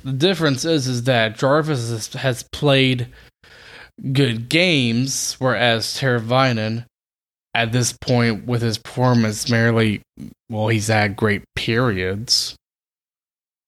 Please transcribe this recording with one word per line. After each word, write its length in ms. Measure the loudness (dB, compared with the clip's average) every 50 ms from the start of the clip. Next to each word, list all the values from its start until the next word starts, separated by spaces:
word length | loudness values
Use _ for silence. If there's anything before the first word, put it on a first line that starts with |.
| -10
the 80 | -8 -2
difference 500 | 0 0 0 2 2 0 0 0 0 0
is, 240 | 0 0 0 0
is 160 | 0 -2 -2 0
that 340 | 2 2 2 2 0 0
Jarvis 520 | 0 0 2 2 2 2 0 -2 -2 -2 -4
has, 180 | -4 -6 -6 -8 -8
has 300 | -4 -2 -2 -2 -4 -8 _ -6
played 560 | -2 2 2 4 4 4 2 2 0 -4 -8 -12 -18 -20 -20 _ _ _ -20 -20 -20 -20 -20 -20 -20 -20 -20 _ -8 -6 -2 0
good 340 | 2 2 2 0 -2 -2
games, 840 | 0 2 2 4 4 4 2 2 2 0 0 0 -2 -4 -4 -6 -6 -6 -2
whereas 460 | -2 0 0 2 2 2 2 0 -2 -6 -4 -2
Teravainen, 840 | 0 0 0 0 0 0 2 2 2 2 0 -2 -2 -4 -4 -6 -8 _ _ _ _ _ _ _ _ _ _ _ _ _ -2
at 200 | -2 0 0 0
this 180 | 0 0 -2
point 540 | -4 -6 -2 0 2 2 2 2 0 -2 -4
with 160 | -4 -2 -2
his 160 | -2 -2 -4
performance, 720 | -4 -8 -8 -4 0 2 4 4 4 2 0 -2 -4 -2 0
merely, 520 | 2 2 4 4 4 4 2 2 0 -2 -6 _ _ -18 -18 -18 -18 _ _ -8
well, 200 | -6 -2 0 0
he's 180 | 0 0 0
had 300 | 0 0 2 0 0 -2
great 260 | 0 0 0 0 -2 -4 _ -10
periods. 1040 | -6 -4 -2 0 2 2 0 0 0 -2 -4 -4 -4 -2 -2 0 0 -2 -4 -10 -16 _ _ _ _ _ _ _ _ _ _ _ _ _ _ _ _ _ _ _ _ _